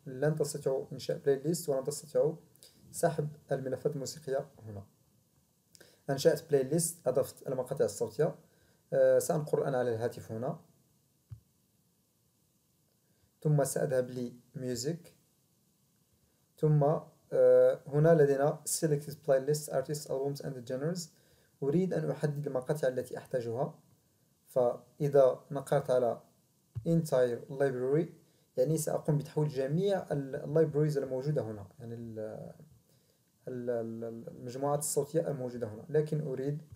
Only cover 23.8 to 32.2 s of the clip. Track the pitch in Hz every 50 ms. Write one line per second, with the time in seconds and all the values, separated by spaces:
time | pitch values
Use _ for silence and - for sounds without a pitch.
23.8 | _ _ _ _ _ _ _ _ _ _ _ _ _ _ - 131 123 120 - -
24.8 | - _ _ - 151 143 139 143 135 127 127 - - - 143 135 - - 151 139
25.8 | - - 127 127 123 113 117 - - _ _ _ _ _ _ _ _ _ - 120
26.8 | - 165 170 165 160 - 135 127 127 120 117 113 - - 139 135 139 135 123 123
27.8 | 127 131 143 160 170 - - - _ _ _ _ _ _ - - 170 156 160 156
28.8 | - - - - - - 147 147 - - - 156 151 147 127 131 131 135 151 180
29.8 | 196 202 196 180 - - 156 143 135 131 131 - - 147 147 160 160 156 135 147
30.8 | 151 151 139 139 135 131 131 127 131 151 151 127 110 110 107 104 98 98 - -
31.8 | 120 117 117 117 117 117 110 110